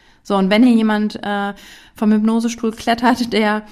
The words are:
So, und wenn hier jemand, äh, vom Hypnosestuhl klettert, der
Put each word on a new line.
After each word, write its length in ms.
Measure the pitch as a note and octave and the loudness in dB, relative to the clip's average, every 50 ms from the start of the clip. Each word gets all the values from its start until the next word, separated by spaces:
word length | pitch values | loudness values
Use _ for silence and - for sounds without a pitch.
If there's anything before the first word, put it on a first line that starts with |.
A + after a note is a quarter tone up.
| _ _ _ _ | _ _ _ _
So, 160 | _ - G3+ | _ -4 -2
und 120 | G3 F#3+ F#3 | 0 2 2
wenn 140 | G#3 G#3+ B3+ | 4 4 6
hier 120 | B3 A#3 | 6 4
jemand, 460 | A3+ A3 G#3+ G#3+ G#3+ G#3+ G#3+ - - - | 4 2 0 0 -2 -2 -4 -6 -8 -8
äh, 300 | G3+ G3+ G3+ G3+ G3+ G3+ - - - - - - _ _ | -8 -6 -6 -6 -8 -10 -12 -18 -20 -20 -20 -20 _ _
vom 160 | - A3+ G#3+ | -2 0 2
Hypnosestuhl 600 | G#3+ G#3+ G#3+ A3 A3+ A#3 A3+ A#3 A#3 - - A3 | 2 2 2 0 0 0 -2 -4 -4 -6 -6 -6
klettert, 640 | A3 - - - A#3 A#3 B3+ B3+ B3+ - B3 A3+ - | -6 -4 -4 -4 -2 0 0 0 0 0 -2 -2 -2
der 300 | G#3 A3 G#3 G#3+ G#3+ G#3+ - | -2 0 0 -2 -4 -6 -12